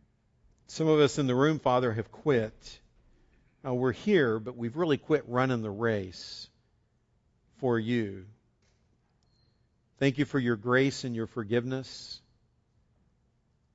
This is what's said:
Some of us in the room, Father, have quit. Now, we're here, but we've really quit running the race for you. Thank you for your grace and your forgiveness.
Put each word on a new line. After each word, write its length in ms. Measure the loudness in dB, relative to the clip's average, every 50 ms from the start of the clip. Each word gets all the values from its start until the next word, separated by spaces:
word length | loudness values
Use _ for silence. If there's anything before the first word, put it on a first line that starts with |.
| _ _ _ _ _ _ _ _ _ _ _ _ _
Some 220 | _ -8 -2 2 4
of 100 | 6 6
us 200 | 6 4 4 0
in 80 | 0
the 80 | 0 2
room, 240 | 2 4 2 2 0
Father, 340 | 0 2 2 2 2 0 -2
have 180 | -2 -6 -8
quit. 680 | -12 -6 0 2 2 2 0 -2 -8 -14 -20 -20 -20 -20 _ _ _ _ _ _ _ _ _ _ _ _ _ _ _ _ -6
Now, 120 | -4 -2
we're 180 | 0 0 0 0
here, 460 | 0 0 2 4 4 6 4 2 0
but 180 | -4 -8 -10
we've 200 | -8 -8 -6 -4
really 220 | -2 0 0 0 0
quit 260 | 2 0 0 0 0 0
running 340 | 0 0 2 2 0 -2 -2
the 80 | -6
race 800 | -4 -2 0 0 0 0 -2 -6 -12 -16 -18 -18 -16 -18 -18 -20 _ _ _ _ _ _ _ _ _ _ _ _ _ _ _ _ _ _ _ _ _ _
for 200 | 0 0 0 2
you. 460 | 0 0 -2 -2 -2 -4 -6 -12 -16 -20 -20 _ _ _ _ _ _ _ _ _ _ _ _ _ _ _ _ _ _ _ _ _ _ _ _ _ _ _ _ _ _ _ _ _
Thank 180 | 0 0 0
you 80 | 0 -2
for 140 | -2 -2 -2
your 180 | 0 0 -2
grace 480 | -2 0 2 2 4 2 2 -2 -4 -8
and 100 | -8 -6
your 120 | -6 -8
forgiveness. 960 | -8 -8 -10 -6 -2 -2 -2 -2 -2 -6 -8 -10 -12 -16 -18 -18 -18 -20 -20 _ _ _ _ _ _ _ _ _ _ _ _ _ _ _ _ _ _ _ _ _ _ _ _ _ _ _ _ _ _ _